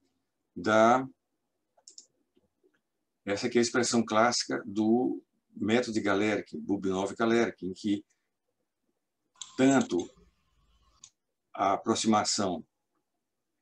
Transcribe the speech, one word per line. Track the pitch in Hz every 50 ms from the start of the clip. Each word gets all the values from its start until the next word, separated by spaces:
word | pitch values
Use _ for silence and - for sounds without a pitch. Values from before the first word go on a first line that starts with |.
| _ _ _ _ _ _ _ _ _ _ -
da, | 92 90 107 107 110 113 117 123 131 135 131 - _ _ _ _ _ _ _ _ _ _ _ _ _ _ - - - - _ _ _ _ _ _ _ _ _ _ _ _ _ _ _ _ _ _ _ _ _ _ _ -
essa | 98 101 101 - 117
aqui | - 120
é |
a |
expressão | 117 - - 127 117 - 120 117 110
clássica | - 107 107 113 120 120 - - - 131 - -
do | 113 98 107 107 110 113 123 131 - - - - _ _ _ _ _ -
método | - - 101 113 127 120 117 107
de | 107
Galerkin, | 95 104 98 98 104 107 104 95 90 - - 78
Bubnov | 76 - 101 95 92 95 95 95 101 101 -
e |
Galerkin, | - 120 113 113 120 117 - - - 90 92
em | 95
que | - - 107 101 101 - _ _ _ _ _ _ _ _ _ _ _ _ _ _ _ _ _ _ _ _ _ _ _ _ _ _ - - - - -
tanto | 131 135 135 127 - - 92 87 - - - _ _ _ _ _ _ _ _ _ _ _ _ _ _ _ _ _ - - _ _ _ _ _ _ _ _ -
a | - 101 98 98
aproximação | - - 113 110 - - 110 107 107 - - - - 101 95 85 80 - _ _ _ _ _ _ _ _ _ _ _ _ _ _ _ _ _ _ _